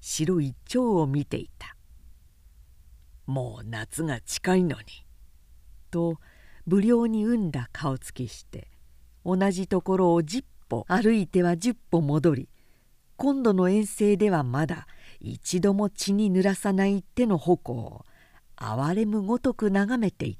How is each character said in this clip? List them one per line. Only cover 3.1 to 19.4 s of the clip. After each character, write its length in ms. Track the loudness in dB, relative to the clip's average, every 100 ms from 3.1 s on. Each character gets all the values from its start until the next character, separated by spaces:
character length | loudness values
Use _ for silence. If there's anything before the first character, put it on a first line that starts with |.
| -18 -8
「も 360 | -6 -6 -10
う 20 | -12
夏 380 | -10 -10 -6
が 160 | -6 -6
近 380 | -8 -6 2 2
い 60 | 2
の 160 | -2
に。」 40 | -12 -20 -20 -20 -20 -20 -20 -20 -20 -20 -6
と、 280 | -2 -2 -2 -10 -20 -20 -12 0
不 180 | 2 6
良 220 | 4 4
に 160 | 0
産 140 | 0 0
ん 140 | 0
だ 180 | -4 -8
顔 260 | -4 -4 -4
つ 160 | -8
き 140 | -10 -10
し 180 | -10 -16
て、 240 | -16 -16 -20 -20 -20 -20 -10
同 140 | -2 2 2
じ 200 | 0 -2
と 120 | -2
こ 140 | 0 4
ろ 180 | 4
を 100 | 4
十 200 | 2 -4 -8 -20 -8
歩 160 | -6 -2
歩 240 | 2 2
い 120 | 2 0
て 160 | 2
は 140 | 2 0
十 180 | -2
歩 280 | -4 -2 0
戻 340 | 2 2 2 0
り、 140 | -6 -18 _ _ _ _ _ -2
今 280 | 0 2
度 100 | 2
の 160 | 4 4
遠 180 | 2 0
征 300 | 0 2 4
で 120 | 2
は 140 | 2
ま 240 | 0 -2 -2
だ 200 | -4 -10 -20 -20 -14
一 400 | -12 -10 -4 0
度 120 | 2
も 160 | 2 -2
血 220 | -4 -2
に 220 | 0 2
濡 100 | 2
ら 100 | 2
さ 200 | 0 0
な 120 | 2 2
い 160 | 0
手 240 | -4 -2 2
の 120 | 2
矛 340 | 2 0 0
を 340 | -8 -8 -14 -20 -20 _ -20 _ -12
哀 360 | -6 -2 0 0
れ 100 | 0
む 160 | 0
ご 160 | 0
と 160 | 0